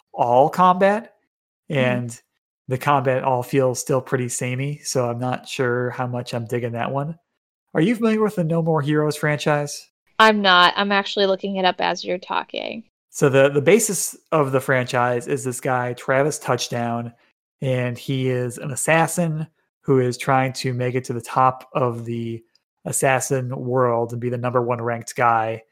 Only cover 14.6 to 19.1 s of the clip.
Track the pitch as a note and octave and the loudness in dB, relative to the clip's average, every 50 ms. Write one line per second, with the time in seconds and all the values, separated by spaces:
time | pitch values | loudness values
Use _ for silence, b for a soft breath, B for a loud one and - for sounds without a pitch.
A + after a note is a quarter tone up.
14.6 | - - C3+ B2+ B2 A#2 - B2 B2 B2 B2 A#2+ A#2+ - C#3+ B2+ A#2+ B2+ A#2+ - | 2 2 0 0 0 0 0 0 0 2 0 -2 -2 -4 -6 -4 -4 -6 -8 -6
15.6 | - C#3 B2+ B2 B2 B2 A#2+ - - - C3 C3+ C#3 D3+ C#3+ - - - B2+ A#2+ | -4 -2 -2 -2 -2 -4 -6 -6 -2 0 2 2 2 0 -2 -4 -2 -2 -2 -2
16.6 | - - B2 A#2+ A#2 A#2 A#2 A#2 A#2+ A#2 - _ _ _ _ _ _ _ _ _ | -2 -6 -6 -4 -4 -4 -4 -6 -6 -10 -14 _ _ _ _ _ _ _ _ _
17.6 | D3 C3 B2+ B2+ B2 B2 A#2+ - - - C3+ C3 B2+ B2+ B2+ B2 B2 A#2+ A#2+ - | -4 -2 -2 0 -2 -4 -6 -6 -6 -4 -4 -2 -2 -2 -2 -2 -4 -6 -6 -8
18.6 | - D3 C3 - - D#3+ D#3+ E3 D#3+ D#3+ | -10 -8 -8 -4 2 4 4 4 4 2